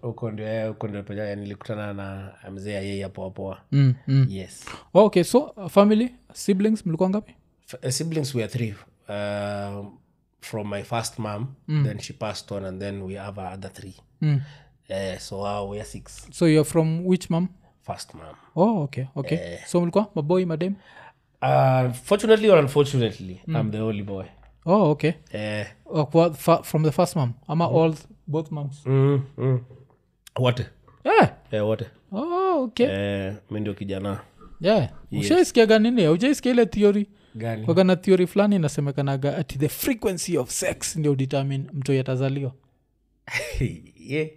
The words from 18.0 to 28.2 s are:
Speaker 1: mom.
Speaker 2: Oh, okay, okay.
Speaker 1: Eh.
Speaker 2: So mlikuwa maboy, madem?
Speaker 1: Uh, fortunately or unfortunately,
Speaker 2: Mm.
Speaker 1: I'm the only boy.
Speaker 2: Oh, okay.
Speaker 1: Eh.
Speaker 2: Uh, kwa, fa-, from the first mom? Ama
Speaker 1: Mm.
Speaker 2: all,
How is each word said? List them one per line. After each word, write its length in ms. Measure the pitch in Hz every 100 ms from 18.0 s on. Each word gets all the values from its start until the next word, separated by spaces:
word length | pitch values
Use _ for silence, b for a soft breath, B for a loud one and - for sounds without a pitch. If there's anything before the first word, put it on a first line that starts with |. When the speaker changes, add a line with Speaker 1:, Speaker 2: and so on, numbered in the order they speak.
| -
Speaker 1:
mom. 220 | - 80 - _ 156
Speaker 2:
Oh, 280 | 208 214
okay, 220 | 143 - 135 143
okay. 220 | 135 165
Speaker 1:
Eh. 220 | 175 85 -
Speaker 2:
So 140 | 175
mlikuwa 260 | 170 196 208 160
maboy, 300 | 147 185 180
madem? 280 | 156 185 202 B B B _ _ _
Speaker 1:
Uh, 500 | 131 135 135 131 127 123
fortunately 460 | - 202 220 220 214
or 100 | 170
unfortunately, 840 | 139 147 143 131 113 - 95 90 -
Speaker 2:
Mm. 80 | 160
Speaker 1:
I'm 160 | 110
the 80 | 107
only 220 | 110 101
boy. 220 | 101 98 92 - - _ 160
Speaker 2:
Oh, 240 | 202 160
okay. 200 | 147 151 160 _
Speaker 1:
Eh. 340 | 104 107 104 104 - -
Speaker 2:
Uh, 180 | 160
kwa, 300 | 139 165 170
fa-, 300 | 147 - -
from 200 | - 156
the 80 | 156
first 240 | 165 180 170
mom? 180 | 123 - -
Ama 220 | 160 170
Speaker 1:
Mm. 60 | 165
Speaker 2:
all, 180 | 160 156 - -